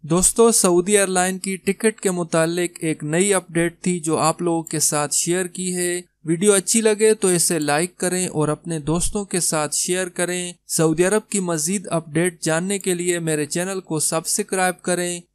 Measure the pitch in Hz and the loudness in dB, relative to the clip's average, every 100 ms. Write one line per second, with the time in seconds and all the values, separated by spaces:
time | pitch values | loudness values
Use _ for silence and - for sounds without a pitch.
0 | 143 170 185 - 226 220 190 175 180 208 | 2 2 2 4 4 6 4 4 4 2
1 | 190 185 185 190 190 190 - 190 220 214 | 2 2 0 -2 -6 -4 -4 0 0 0
2 | 196 180 170 165 160 175 175 - 160 151 | -4 -2 0 0 0 0 -4 -4 -6 -4
3 | 151 165 202 190 175 170 170 170 - 180 | -2 0 2 2 0 -2 -2 -2 -2 -2
4 | 156 151 151 160 175 165 160 156 - 151 | 0 2 2 0 -2 -2 -2 -2 0 0
5 | 147 - - 180 180 170 185 180 175 175 | -2 -2 0 -2 -2 -6 -6 -2 -2 -4
6 | 180 _ 156 170 208 196 185 226 220 208 | -10 _ -4 2 4 4 4 2 2 4
7 | 220 220 190 175 - 170 147 147 180 _ | 4 4 2 2 2 0 0 0 -2 _
8 | 185 180 180 151 151 151 170 165 143 165 | -4 -2 -4 -2 -2 -2 -6 -6 -2 0
9 | - 208 202 185 - 160 147 - - 185 | 0 -2 -4 -2 -2 -2 -2 -2 -2 -2
10 | 185 180 175 180 180 175 _ - 160 156 | -4 -4 -4 -4 -6 -12 _ 0 2 4
11 | 180 214 214 208 180 165 156 202 - 165 | 4 2 0 -2 -2 -2 -2 -4 -2 -4
12 | 160 151 180 170 160 160 185 202 190 175 | -2 -2 -2 -2 -2 -2 -2 -4 -2 -2
13 | 180 175 160 156 147 170 185 196 - 160 | 0 -2 -2 -2 -2 -4 -4 -6 -4 -4
14 | - 165 165 - 202 190 180 180 - 175 | -2 -2 -4 -4 -2 -2 -2 -2 -4 -2
15 | 175 175 - | -2 -6 -14